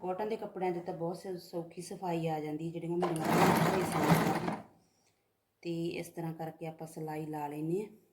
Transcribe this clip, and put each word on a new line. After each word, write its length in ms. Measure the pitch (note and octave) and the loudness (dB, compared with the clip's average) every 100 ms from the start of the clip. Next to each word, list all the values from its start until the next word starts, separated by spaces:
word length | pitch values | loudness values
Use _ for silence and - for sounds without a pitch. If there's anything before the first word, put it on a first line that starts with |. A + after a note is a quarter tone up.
ਕਾਟਨ 280 | F3+ F#3 G#3+ | -4 -2 -2
ਦੇ 80 | A3 | -2
ਕੱਪੜਿਆਂ 340 | G#3 F#3+ F#3 | -4 -2 0
'ਤੇ 80 | F3 | 0
ਤਾਂ 140 | E3+ | -2
ਬਹੁਤ 240 | E3 E3 F3+ | -2 -2 -4
ਸ-, 340 | G3 F3+ - | -6 -8 -6
ਸੌਖੀ 300 | E3+ E3 - | -6 -6 -8
ਸਫਾਈ 460 | F3 F#3 F3+ E3 E3 | -10 -6 -2 0 0
ਆ 120 | D#3 | 0
ਜਾਂਦੀ, 320 | D3+ D3+ E3 | -2 -4 -4
ਜਿਹੜੀਆਂ 260 | E3 E3 F3 | -4 -2 0
ਮੇਰੀਆਂ 280 | F3 D#3+ D#3+ | 2 2 4
ਘਰੇ 560 | E3+ F#3 E3+ - - | 6 8 6 4 4
ਸਿਉਂਦੀਆਂ। 760 | - D#3+ D3+ D#3+ - - - - - - _ _ _ _ _ _ _ _ | 2 4 6 6 6 2 -2 -4 -8 -20 _ _ _ _ _ _ _ _
ਤੇ 260 | E3+ E3+ E3+ | -6 -2 -2
ਇਸ 200 | - E3 | -4 -6
ਤਰ੍ਹਾਂ 260 | - E3 | -6 -6
ਕਰਕੇ 340 | D#3+ D#3+ - D#3+ | -4 -6 -6 -8
ਆਪਾਂ 200 | D#3+ D#3+ | -8 -10
ਸਿਲਾਈ 380 | E3 D#3 D3+ D#3 | -8 -6 -4 -4
ਲਾ 220 | D3+ D3 | -4 -4
ਲੈਂਦੇ 340 | D3 D#3+ F#3 | -2 0 0
ਹਾਂ। 60 | G#3+ - _ | -2 -10 _